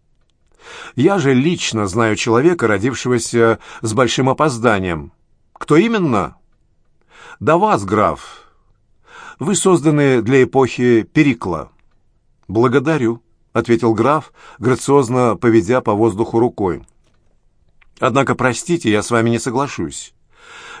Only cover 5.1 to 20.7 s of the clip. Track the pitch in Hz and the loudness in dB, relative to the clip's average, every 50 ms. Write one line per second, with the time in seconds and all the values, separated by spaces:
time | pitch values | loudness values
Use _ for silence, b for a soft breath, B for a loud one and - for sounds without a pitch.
5.1 | - _ _ _ _ _ _ _ _ - - - 147 156 208 233 233 208 180 151 | -20 _ _ _ _ _ _ _ _ -18 -4 2 2 2 2 2 0 -2 -2 0
6.1 | 120 101 87 67 - _ _ _ _ _ _ _ _ _ _ _ _ _ B B | 0 -2 -2 -4 -8 _ _ _ _ _ _ _ _ _ _ _ _ _ B B
7.1 | B B B B B B 101 120 156 175 202 214 202 131 98 92 104 107 104 87 | B B B B B B 0 0 2 2 2 0 0 -2 -2 -2 0 0 0 0
8.1 | 78 71 - - - - - _ _ _ _ _ _ _ _ _ _ _ B B | -2 -4 -10 -18 -20 -20 -20 _ _ _ _ _ _ _ _ _ _ _ B B
9.1 | B B B B B B 127 170 208 - - 190 185 143 135 160 147 147 147 139 | B B B B B B -4 -2 -2 0 2 2 2 4 2 2 2 4 4 4
10.1 | 131 123 107 107 135 135 127 113 - 135 131 117 - - 123 123 120 113 104 - | 2 2 2 2 4 4 4 4 2 0 0 0 -2 0 2 2 2 2 2 0
11.1 | _ 151 156 143 120 - - 98 85 78 67 - _ _ _ _ _ _ _ _ | _ 2 2 2 0 -2 -4 -6 -6 -6 -8 -12 _ _ _ _ _ _ _ _
12.1 | _ _ _ _ _ _ _ - 95 110 120 127 117 139 127 151 160 147 123 113 | _ _ _ _ _ _ _ -4 0 0 2 2 2 0 0 0 -2 0 -2 -2
13.1 | 117 117 - _ _ _ _ _ _ 117 117 - 117 113 123 117 113 104 117 131 | -4 -6 -10 _ _ _ _ _ _ -4 0 0 0 2 2 0 0 2 2 0
14.1 | 147 156 - - B B B B B B - 120 127 - - - 139 143 135 110 | 0 0 -4 -8 B B B B B B -2 -2 -2 -2 0 2 2 2 2 2
15.1 | 127 127 127 120 107 85 - 120 113 113 98 90 123 127 123 117 104 101 113 117 | 0 0 2 0 0 0 2 4 4 4 4 2 0 0 0 0 0 2 0 0
16.1 | 95 98 113 - - 117 113 120 - - 104 92 80 - - _ _ _ _ _ | 0 -2 -4 -2 0 0 0 0 -2 -4 -4 -4 -4 -6 -10 _ _ _ _ _
17.1 | _ _ _ _ _ _ _ _ _ _ _ _ _ _ _ _ _ _ 117 127 | _ _ _ _ _ _ _ _ _ _ _ _ _ _ _ _ _ _ -4 -2
18.1 | 110 139 135 - 123 - 127 127 117 - - - 170 165 - 113 104 107 95 - | 0 0 0 0 -2 -2 -2 -2 -2 -4 -4 -4 -4 -2 0 0 0 0 0 0
19.1 | 120 117 113 117 117 113 - 135 110 127 143 131 - - 90 73 71 - - - | -2 0 0 0 0 -2 -4 -4 -4 -4 -4 -4 -6 -8 -8 -8 -10 -14 -16 -18
20.1 | _ _ _ B B B B B B B B B | _ _ _ B B B B B B B B B